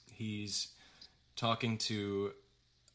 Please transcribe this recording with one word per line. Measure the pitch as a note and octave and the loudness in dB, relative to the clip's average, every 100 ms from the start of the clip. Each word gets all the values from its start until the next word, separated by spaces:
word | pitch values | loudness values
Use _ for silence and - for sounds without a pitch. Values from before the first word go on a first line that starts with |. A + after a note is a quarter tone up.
| - | -16
he's | - A2 G#2+ G#2 - - - - - - - _ - | -8 -4 -4 -4 -4 -4 -10 -20 -20 -20 -20 _ 0
talking | A#2 A2+ A#2+ A2 | 2 4 2 2
to, | - G#2+ G2+ G2+ G2+ - - _ _ _ _ | 2 0 2 2 0 -4 -16 _ _ _ _